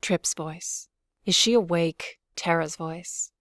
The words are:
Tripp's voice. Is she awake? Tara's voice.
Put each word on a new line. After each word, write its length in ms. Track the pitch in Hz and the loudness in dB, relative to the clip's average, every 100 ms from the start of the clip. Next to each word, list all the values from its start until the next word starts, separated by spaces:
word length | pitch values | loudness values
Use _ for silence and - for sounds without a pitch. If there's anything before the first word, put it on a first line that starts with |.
Tripp's 340 | - 180 - | 0 0 0
voice. 540 | - 160 156 - - - _ _ _ | -6 -6 -8 -10 -10 -12 _ _ _
Is 100 | - | 0
she 180 | 185 - | 2 6
awake? 680 | 240 185 170 165 - - - _ - | 4 4 2 2 0 -10 -14 _ -10
Tara's 400 | - 170 160 - | 0 2 2 -4
voice. 540 | 160 160 180 - - _ | -8 -10 -10 -8 -8 _